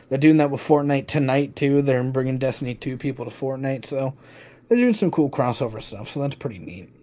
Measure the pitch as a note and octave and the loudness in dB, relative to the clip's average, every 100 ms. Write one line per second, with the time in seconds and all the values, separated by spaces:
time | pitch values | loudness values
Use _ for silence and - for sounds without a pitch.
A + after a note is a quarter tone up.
0 | - C#3 D#3 D#3 C#3+ C3+ - D3 C#3+ C#3 | -6 4 6 6 4 0 2 2 4 0
1 | - D#3 C3 C3+ C#3+ - C#3+ C#3+ C#3 B2+ | 0 0 2 2 0 0 2 2 2 2
2 | B2+ C3 C3 C3 C3 - C3 A#2+ C#3 C3 | 0 -2 -2 -2 -2 -4 -6 -6 -8 -6
3 | C#3 C3 A#2+ - C3+ C3 C3+ C3+ - C#3 | -6 -6 -10 -8 -6 -4 -4 -4 -4 -2
4 | C3+ - - - - - - A#3+ B3 G#3+ | -4 -6 -16 -20 -20 -10 0 4 4 4
5 | F3+ - C#3+ - B2 A#2 A#2+ A2 - G2+ | 2 2 0 2 0 0 -4 -4 -8 -8
6 | A#2 D3 C#3 - C3+ F#2+ E2 F2+ - - | -8 -4 -6 -6 -10 -10 -14 -16 -18 -16